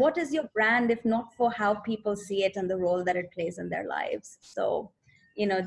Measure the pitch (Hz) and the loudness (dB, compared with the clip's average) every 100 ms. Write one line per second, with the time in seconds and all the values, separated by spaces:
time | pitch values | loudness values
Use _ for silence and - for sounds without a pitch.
0 | 294 330 285 311 254 214 220 240 233 233 | 4 2 -2 -2 -2 0 4 4 2 2
1 | 226 226 - - 240 220 208 214 226 220 | 2 0 -2 0 0 2 0 0 -2 -2
2 | 208 202 - 196 190 196 185 185 175 180 | -2 -4 -2 0 0 0 -2 0 2 2
3 | 180 180 165 185 170 180 175 180 - 73 | 0 -2 -4 -6 -6 -6 -6 -6 -4 -4
4 | - 214 - - - - - - - _ | -4 -6 -8 -20 -12 -4 -2 -2 -6 _
5 | _ _ _ 208 202 190 | _ _ _ -4 -2 -2